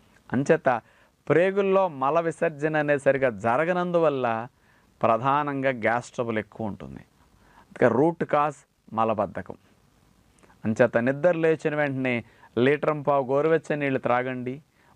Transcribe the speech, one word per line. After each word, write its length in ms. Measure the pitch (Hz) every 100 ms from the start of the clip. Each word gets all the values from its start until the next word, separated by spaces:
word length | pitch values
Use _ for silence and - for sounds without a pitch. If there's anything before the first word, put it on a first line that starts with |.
| _ _ _
అంచేత 480 | 117 139 160 - 120 - _ _ _ -
ప్రేగుల్లో 580 | 147 185 196 196 190 190
మల 320 | 139 131 160
విసర్జన 580 | 165 156 165 147 151 156
అనేది 220 | 147 147
సరిగా 300 | 139 135 131
జరగనందువల్ల 1200 | 104 113 123 160 180 180 170 160 139 123 113 120 _ _ _ _ _
ప్రధానంగా 680 | 113 113 135 143 147 139 135
గ్యాస్ 420 | 127 110 120 -
ట్రబుల్ 260 | - 117 110
ఎక్కువ 300 | 104 - 107
ఉంటుంది. 340 | 95 67 67 - _ _ _ _ _ _
ఇక 120 | -
రూట్ 400 | 127 110 156 170
కాజ్ 320 | 147 147 147 143 _ _ -
మలబద్ధకం. 640 | 110 113 107 98 - - - _ _ _ _ _ _ _ _ _ _ 110
అంచేత 320 | 110 120 117
నిద్ర 340 | 120 143 165
లేచిన 440 | 165 160 160 156 151
వెంటనే 480 | 147 131 131 120 - _ - -
లీటర్ 500 | 127 147 - 151 139
పావు 180 | 143 127
గోరువెచ్చని 540 | 139 156 160 - 151
నీళ్ళు 200 | 143 131
త్రాగండి. 640 | 120 123 127 127 123 139 - _ _